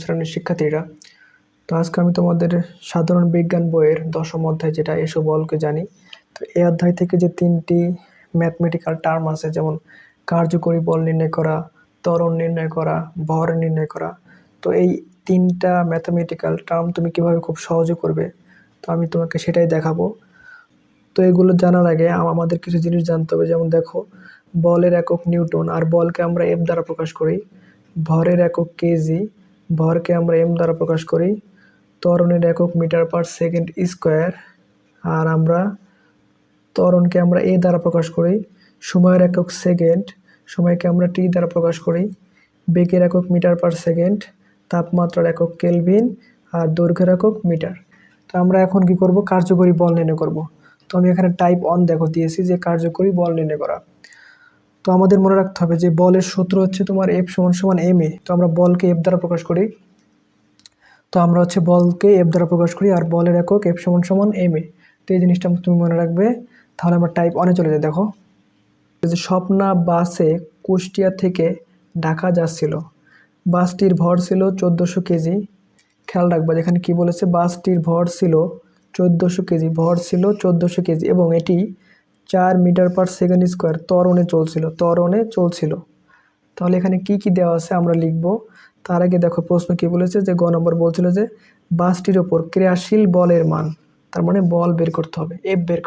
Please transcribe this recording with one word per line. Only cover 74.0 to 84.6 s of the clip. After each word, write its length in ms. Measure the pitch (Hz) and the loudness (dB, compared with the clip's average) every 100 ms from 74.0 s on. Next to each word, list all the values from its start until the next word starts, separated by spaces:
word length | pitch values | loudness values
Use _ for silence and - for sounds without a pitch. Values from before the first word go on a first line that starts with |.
ভর 140 | 170 180 180 | 2 0 0
ছিল 140 | 185 190 190 | 0 0 0
চোদ্দোশো 380 | 180 170 175 190 180 | 0 0 0 -2 -2
কেজি। 260 | 170 165 196 202 _ _ _ _ _ - | -2 0 -4 -6 _ _ _ _ _ -8
খেয়াল 200 | 185 175 | -2 0
রাখবা, 180 | 165 160 165 | 2 0 0
যেখানে 220 | 165 175 175 | 0 0 0
কি 60 | 175 | 0
বলেছে, 240 | 175 175 180 170 | 0 0 0 2
বাসটির 440 | 175 175 190 180 165 | 0 -2 -2 0 0
ভর 160 | 170 175 - | 0 0 0
ছিল 160 | 180 160 175 - - _ _ | 2 2 0 -4 -18 _ _
চোদ্দোশো 480 | - 180 170 180 185 180 | 0 2 2 0 0 -2
কেজি, 180 | 165 160 160 | -2 0 0
ভর 160 | 165 175 - | 0 0 -2
ছিল 160 | 180 202 208 | 0 0 0
চোদ্দোশো 400 | 185 170 175 180 180 | 0 2 0 0 -2
কেজি, 180 | 160 - | -2 0
এবং 140 | 180 170 165 | 2 2 2
এটি 180 | 165 175 214 - _ _ _ _ - | 0 0 -2 -8 _ _ _ _ -4
চার 240 | 185 185 180 180 | 0 2 4 4
meter 220 | 175 180 180 | 4 2 2
per 120 | 185 - | -2 0
second 260 | 180 180 180 | 0 2 2
square 240 | 180 165 160 - | 0 -2 -4 0
ত্বরণে 340 | 180 180 180 175 | 2 4 2 2
চলছিল, 300 | 160 160 160 | 0 0 -2